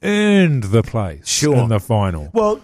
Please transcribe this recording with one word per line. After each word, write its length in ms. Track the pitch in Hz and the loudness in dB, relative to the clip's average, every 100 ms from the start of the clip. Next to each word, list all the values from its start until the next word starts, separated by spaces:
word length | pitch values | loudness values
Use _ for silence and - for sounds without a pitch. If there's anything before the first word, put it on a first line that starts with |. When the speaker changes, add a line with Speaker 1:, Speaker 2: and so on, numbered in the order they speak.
Speaker 1:
earned 640 | 196 208 208 202 175 139 | -4 0 2 4 2 0
the 180 | 101 113 | 0 0
place 460 | - 113 98 76 - | 0 -4 -6 -8 -8
Speaker 2:
Sure. 280 | - 151 135 | -2 0 2
Speaker 1:
in 120 | 117 | 2
the 120 | 107 | 0
final? 480 | - 110 98 80 76 | 0 0 0 -4 -6
Speaker 2:
Well, 240 | 226 214 214 | -2 0 -2